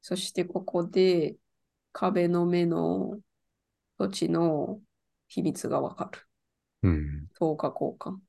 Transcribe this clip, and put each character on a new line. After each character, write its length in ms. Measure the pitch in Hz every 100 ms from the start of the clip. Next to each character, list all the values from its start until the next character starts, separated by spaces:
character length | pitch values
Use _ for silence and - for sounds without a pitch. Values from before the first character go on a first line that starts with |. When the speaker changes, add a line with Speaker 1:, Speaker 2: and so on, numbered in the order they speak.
| -
Speaker 1:
そ 120 | 185
し 160 | -
て 100 | -
こ 180 | 180 180
こ 240 | 180 180 170
で、 520 | 190 185 180 147 - _ _ _ _ _
壁 340 | - 185 190 175
の 180 | 175 175
目 200 | 175 170
の 540 | 165 165 185 190 208 _ _ _ _ _ _ _ _
土 120 | 190
地 200 | 196 165
の 520 | 165 170 156 - 208 _ _ _ _ _
秘 120 | -
密 280 | 170 - -
が 100 | 139
わ 160 | 139 -
か 160 | -
る。 80 | - _ _ _ _ _ _
Speaker 2:
う 60 | 95
ん。 380 | 80 73 73 73 -
Speaker 1:
十 160 | 160 151
日 140 | 139
交 280 | - 151 -
換。 220 | - 190